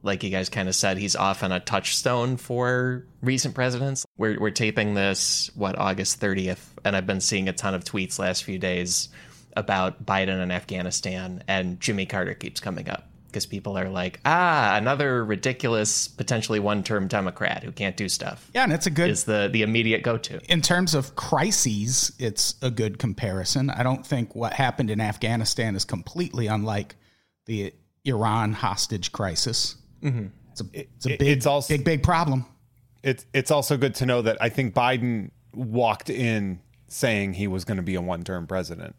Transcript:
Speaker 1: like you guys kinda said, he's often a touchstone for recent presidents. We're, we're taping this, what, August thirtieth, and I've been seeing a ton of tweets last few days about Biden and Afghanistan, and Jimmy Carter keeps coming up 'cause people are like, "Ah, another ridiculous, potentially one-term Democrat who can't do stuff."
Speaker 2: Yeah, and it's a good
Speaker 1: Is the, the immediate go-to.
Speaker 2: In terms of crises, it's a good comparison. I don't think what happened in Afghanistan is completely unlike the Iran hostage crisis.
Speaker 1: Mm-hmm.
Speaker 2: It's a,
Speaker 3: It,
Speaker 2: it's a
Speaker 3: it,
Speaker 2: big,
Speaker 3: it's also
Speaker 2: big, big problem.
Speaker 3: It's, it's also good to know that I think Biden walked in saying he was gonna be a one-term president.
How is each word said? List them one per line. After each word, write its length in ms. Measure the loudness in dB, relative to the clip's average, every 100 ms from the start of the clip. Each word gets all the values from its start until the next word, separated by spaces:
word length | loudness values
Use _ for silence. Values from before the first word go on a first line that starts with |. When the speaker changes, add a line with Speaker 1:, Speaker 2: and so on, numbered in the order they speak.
Speaker 1:
like 180 | -2 -2
you 80 | -2
guys 180 | -2 -2
kinda 240 | -2 0
said, 260 | 2 2 0
he's 180 | -2 2
often 340 | 2 2 0
a 80 | -2
touchstone 800 | 0 -2 0 0 2 0 0 -2
for 680 | -4 -2 0 2 0 -2 -8 -4
recent 340 | 0 0 -2 0
presidents. 500 | 0 0 -2 -4 -8 -2
We're, 220 | 0 2
we're 120 | 0
taping 440 | 2 0 2 2
this, 560 | 2 2 2 0 0 -2 -2
what, 200 | -2 0
August 440 | 0 0 -2 0
thirtieth, 540 | 0 0 -2 -4 -10 -4
and 100 | 0
I've 120 | 0 0
been 120 | 0
seeing 280 | 0 0 0
a 40 |
ton 220 | -2 -2
of 80 | -2
tweets 380 | -4 -4 -4 -2
last 240 | -2 -2
few 140 | -4 -4
days 500 | -2 -2 0 -2 -2 -10 -20 -20 -8 -6
about 500 | 0 0 0 -2 -2
Biden 340 | 0 2 0
and 120 | -2
Afghanistan, 880 | -4 -4 -6 -4 -4 -4 -6 -8 -10 -2
and 320 | 0 0 -2
Jimmy 260 | -2 -2 -2
Carter 280 | -2 -2
keeps 260 | -4 -8 -8
coming 280 | -6 -6 -6
up 160 | -8 -12 -20 -10
'cause 120 | -8
people 320 | -6 -6 -4 -2
are 140 | -2
like, 300 | -2 -4 0
"Ah, 500 | 2 4 4 4 4 4
another 460 | 2 2 2 2
ridiculous, 840 | 0 0 -2 0 0 2 2 0 -4
potentially 500 | -6 -2 -2 0 0
one-term 500 | 2 0 0 -2 0
Democrat 540 | 0 -2 -2 -4 -2
who 80 | -8
can't 220 | -4 -4 -4
do 120 | -4
stuff." 420 | -4 -6 -10 -6
Speaker 2:
Yeah, 80 | 0
and 100 | 2
it's 140 | 2 0
a 40 |
good 200 | 2 2
Speaker 1:
Is 140 | 2
the, 260 | 0 0 2
the 80 | 2
immediate 400 | 2 2 2 2
go-to. 380 | 2 -2 -4 -10 0
Speaker 2:
In 120 | 2
terms 320 | 4 4 4
of 200 | 2 0
crises, 960 | -6 0 2 2 2 2 0 0 0 0 -2
it's 360 | -4 0 -2 0
a 80 | -2
good 280 | 0 -2 -2
comparison. 680 | -4 -2 -2 -2 0 0 0
I 140 | 2
don't 240 | 0 0 -2
think 280 | -2 -2
what 200 | -2 -4
happened 360 | 0 0 2 0
in 100 | 2
Afghanistan 720 | 0 0 0 0 0 0 0 -2
is 80 |
completely 600 | -2 -4 -6 -6 -4 -2 0
unlike 500 | 0 0 -2 -4 -14 _ _ _ _
the 300 | -6 -4 -4 -8 _ _ -2
Iran 460 | 2 2 4 2
hostage 580 | 0 0 0 -2 -2 -4
crisis. 640 | -4 -2 0 -2 -2 -2 -6 -20 -4
Speaker 1:
Mm-hmm. 240 | -2 -2 -4 -10 -20
Speaker 2:
It's 80 | -12
a, 20 | -10
Speaker 3:
It, 160 | -10 -14 -6
Speaker 2:
it's 100 | -4
a 60 |
Speaker 3:
it, 60 | 0
Speaker 2:
big, 100 | 2
Speaker 3:
it's 180 | 4 4
also 280 | 2 2
Speaker 2:
big, 100 | 0
big 180 | 2 4
problem. 440 | 4 4 4 0 -2 _ _ _ _ _
Speaker 3:
It's, 240 | -2 -2 0
it's 160 | 0 4
also 260 | 2 4 2
good 180 | 2 2
to 100 | 2
know 160 | 4
that 160 | 4 2
I 80 | 2
think 240 | 2 0
Biden 580 | 4 4 4 2 -2 -4 _ _
walked 540 | -8 -2 2 2 2 -2
in 520 | 0 2 2 0 -4 _ _ _
saying 480 | 0 2 2 0
he 120 | -2 -2
was 180 | -2 -2
gonna 160 | -2
be 120 | 0
a 60 | -2
one-term 460 | -2 -4 -4 -6 -4
president. 480 | -4 -4 -10 -12